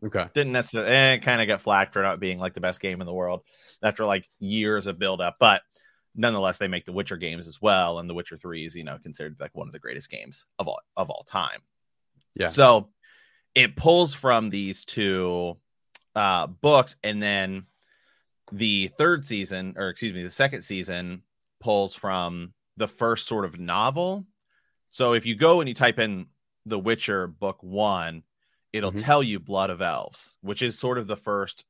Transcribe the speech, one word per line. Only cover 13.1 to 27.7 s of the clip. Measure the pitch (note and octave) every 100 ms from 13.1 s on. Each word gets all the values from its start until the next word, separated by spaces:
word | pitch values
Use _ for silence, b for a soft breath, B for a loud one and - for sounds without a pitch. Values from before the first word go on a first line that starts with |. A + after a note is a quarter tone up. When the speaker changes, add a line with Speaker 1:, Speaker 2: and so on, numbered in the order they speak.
| b b b b C3
Speaker 2:
it | B2 -
pulls | E3 F3 E3
from | C#3 C3 A#2 A2
these | G2 G2 F#2 -
two, | - G2+ F#2+ F2+ F2 F2 E2+ _ _ _ - _ G#2+
uh, | G2+ F#2 D#2+
books, | F2+ D3 C#3+ B2 -
and | G#2 G#2
then | G#2 G2+ F#2+ F#2+ F#2 _ _ _ _ _ _ _ -
the | G2+ A2 G2+ F#2
third | - D#3+ E3+ C#3
season, | G#2+ F#2+ F#2+ F#2 F#2
or | G2
excuse | F2 A2+
me, | F2+
the | F2+
second | - C3+ C3
season | - G2 F2+ F2 F2+ F2+ _ _ _ _
pulls | A2+ G#2 G2 -
from | G2+ F#2+ F2 F2 F2+ _ _ -
the | G#2+
first | - A#2 A2+ -
sort | A2 F#2+
of | E2
novel. | F2 F2+ A#2 C#3 F3+ G3 F#3+ _ _ _ _ _ _
So | - B2
if | A#2 A#2
you | G#2+
go | D#3+ F3
and | C#3+
you |
type | A#2 B2+ A#2
in | A2 F#2+ F2+ _ _ _ G#2+
The | G#2+
Witcher | G2 A2+ - G2 F2+
book | E2+ G2 F#2+
one, | F#2